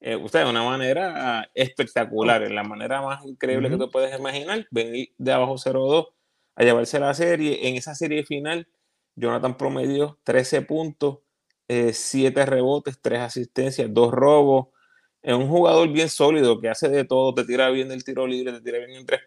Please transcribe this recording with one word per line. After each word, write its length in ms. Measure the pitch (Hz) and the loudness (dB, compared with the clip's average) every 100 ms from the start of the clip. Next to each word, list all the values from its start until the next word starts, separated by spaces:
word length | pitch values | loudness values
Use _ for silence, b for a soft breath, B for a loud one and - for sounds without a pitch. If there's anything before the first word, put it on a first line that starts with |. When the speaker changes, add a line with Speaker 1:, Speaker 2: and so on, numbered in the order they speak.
Speaker 1:
eh, 140 | - | -8
o 140 | 113 104 | -8 -2
sea, 160 | 165 | 0
de 60 | 139 | 0
una 120 | 117 | 0
manera 880 | 120 135 127 143 190 151 131 113 107 | -2 -2 -2 -2 -2 -4 -4 -4 -4
espectacular, 880 | - 131 - 123 120 113 110 113 113 | -4 -4 -2 -4 -2 -2 0 2 2
Speaker 2:
Oh. 40 | 101 | 0
Speaker 1:
en 80 | |
la 80 | 104 | -6
manera 400 | 104 107 113 135 | -6 -8 -6 -6
más 220 | 135 135 139 | -6 -10 -12
increíble 420 | 131 131 131 131 | -6 -2 -2 -2
que 60 | |
Speaker 2:
Ujú. 120 | 170 - | -2 -2
Speaker 1:
te 40 | |
puedes 260 | 131 131 135 | -2 -2 -4
imaginar, 500 | 135 139 156 214 214 | -6 -6 -6 -8 -6
venir 420 | 117 113 123 131 - | -4 -4 -6 -10 -6
de 140 | 131 | 0
abajo 260 | 131 127 131 | 2 0 -2
cero 260 | 131 131 135 | -4 0 2
dos 220 | 156 156 _ _ _ _ | 2 0 _ _ _ _
a 80 | - | 2
llevarse 380 | 120 120 120 147 | 4 4 2 0
la 120 | 139 | 0
serie. 540 | 135 170 165 151 139 127 | 0 0 0 0 -2 -4
En 80 | 127 | -4
esa 180 | 156 | -8
serie 300 | 143 160 151 | -8 -4 -4
final, 440 | 143 147 147 170 165 _ _ _ _ - | -4 -6 -6 -8 -8 _ _ _ _ -4
Jonathan 400 | 120 120 127 123 | -2 0 -2 -4
promedió 640 | 139 135 135 139 147 - | -4 -4 -2 -2 -2 -4
trece 400 | - 127 127 156 | 0 0 2 0
puntos, 560 | 147 156 160 - 143 135 _ _ _ _ - | -2 -4 -6 -2 -4 -4 _ _ _ _ -4
eh, 240 | 120 117 | 0 0
siete 540 | 110 - 135 131 131 135 | -2 -4 0 2 2 2
rebotes, 540 | 131 127 143 143 131 | 2 2 0 -4 -6
tres 200 | - 120 | -4 -4
asistencias, 680 | 120 131 120 - 131 135 113 | -4 -8 -6 -4 -2 -2 -2
dos 200 | 113 120 | 4 4
robos. 560 | 127 139 151 143 135 131 _ _ _ _ _ | 4 6 6 6 4 0 _ _ _ _ _
Es 120 | - | -2
un 140 | 123 135 | 0 2
jugador 440 | 170 170 165 165 | 4 6 6 4
bien 160 | 147 160 | 2 0
sólido, 520 | - 147 156 123 113 | 4 4 6 4 2
que 80 | 113 | 0
hace 180 | 110 151 | -2 0
de 160 | 139 | 0
todo, 300 | 127 131 131 | 2 2 2
te 100 | 127 | 0
tira 240 | 117 123 131 | -2 2 2
bien 180 | 131 131 | 0 -4
del 160 | 131 | -8
tiro 220 | 131 131 127 | -10 -6 -4
libre, 260 | 127 127 | -4 -6
te 80 | 120 | -8
tira 160 | 120 120 | -8 -8
bien 140 | 123 | -10
en 120 | 131 | -14
tres 160 | 127 - | -6 -6